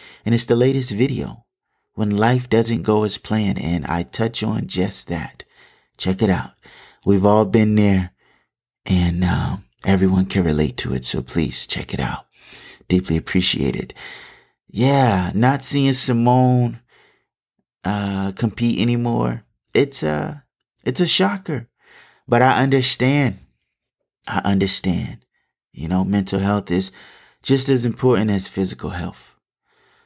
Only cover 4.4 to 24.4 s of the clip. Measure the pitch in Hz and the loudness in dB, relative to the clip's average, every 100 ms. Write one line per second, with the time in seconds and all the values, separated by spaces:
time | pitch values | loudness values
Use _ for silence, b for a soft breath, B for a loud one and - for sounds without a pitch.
4.4 | 110 110 98 90 92 - - 85 - - | -4 -4 -6 -4 -4 -4 -8 -8 -8 -14
5.4 | - b b b b b 180 190 214 170 | -20 b b b b b -4 0 2 0
6.4 | - _ B B B B - 101 101 107 | -4 _ B B B B 0 2 4 4
7.4 | 101 110 107 107 104 95 90 - _ _ | 4 4 4 4 4 4 0 -8 _ _
8.4 | _ _ _ _ - 92 87 85 90 92 | _ _ _ _ 0 2 2 2 0 0
9.4 | - - - _ - 95 95 95 95 98 | -2 -6 -10 _ 0 2 4 2 2 0
10.4 | 85 76 76 - - 67 - - 65 87 | 2 2 0 -2 -4 -4 -4 -6 -4 -2
11.4 | 71 - - - 78 - 67 - - B | -2 -4 -6 -6 -6 -6 -4 -6 -10 B
12.4 | B B B B _ 90 - 80 - 95 | B B B B _ 0 2 -2 0 0
13.4 | 90 - 69 - - - B B B B | 0 0 -2 -2 -8 -12 B B B B
14.4 | B B _ - 127 277 254 98 90 90 | B B _ 0 2 4 4 2 0 2
15.4 | 123 139 - 147 135 131 - 117 120 127 | 2 2 -2 0 2 2 0 2 4 4
16.4 | 127 127 120 117 _ b b b b _ | 4 4 2 -4 _ b b b b _
17.4 | _ _ _ _ 92 104 101 98 98 95 | _ _ _ _ -6 -4 -2 -2 -4 -2
18.4 | 113 - 120 - 117 120 120 117 120 117 | -4 0 -2 0 0 0 -2 -2 -2 -4
19.4 | - _ _ - 139 - 151 151 - 147 | -12 _ _ 0 0 -2 -4 -4 -6 -10
20.4 | _ _ _ _ - 127 170 - 190 202 | _ _ _ _ -6 -2 0 2 0 -2
21.4 | 190 139 117 _ b b b b b 120 | -8 -8 -10 _ b b b b b 2
22.4 | 127 107 135 135 127 - 127 143 135 95 | 4 4 2 2 0 0 0 2 0 -2
23.4 | - _ _ _ _ _ _ _ - - | -16 _ _ _ _ _ _ _ -8 -4